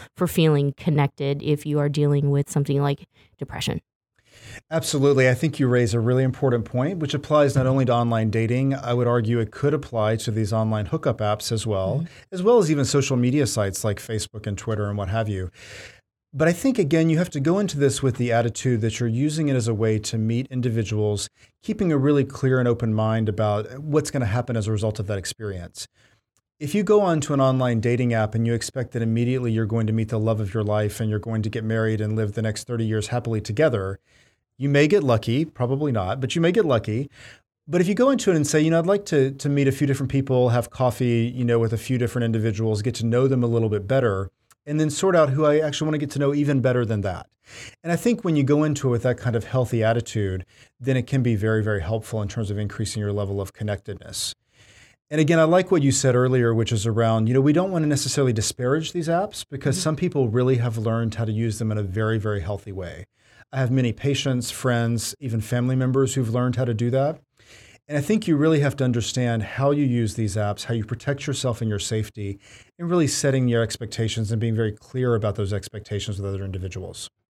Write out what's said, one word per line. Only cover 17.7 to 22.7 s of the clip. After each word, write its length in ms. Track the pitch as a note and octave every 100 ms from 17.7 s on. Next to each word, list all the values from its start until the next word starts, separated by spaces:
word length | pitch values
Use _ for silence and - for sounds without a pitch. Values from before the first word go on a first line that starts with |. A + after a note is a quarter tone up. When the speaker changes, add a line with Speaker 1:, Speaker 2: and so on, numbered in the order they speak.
| C#3+
Speaker 2:
this 240 | C#3 C3+
with 140 | C3+ G#2+
the 140 | A#2+
attitude 500 | A#2 A#2+ - C3 A#2+
that 180 | A2+ A2
you're 100 | A#2+
using 380 | A2+ D3+ D3+ D3+
it 80 | C3+
as 120 | A#2
a 60 |
way 240 | A2 A2 A2
to 200 | G#2+ A2+
meet 260 | A2 A#2 C3
individuals, 760 | B2+ B2 A2+ G#2 G#2+ G#2 G#2 - _ _ _
keeping 280 | - G#3+ F#3
a 60 | D3+
really 260 | C#3 D3
clear 360 | C3+ - C3+ C3
and 80 |
open 260 | B2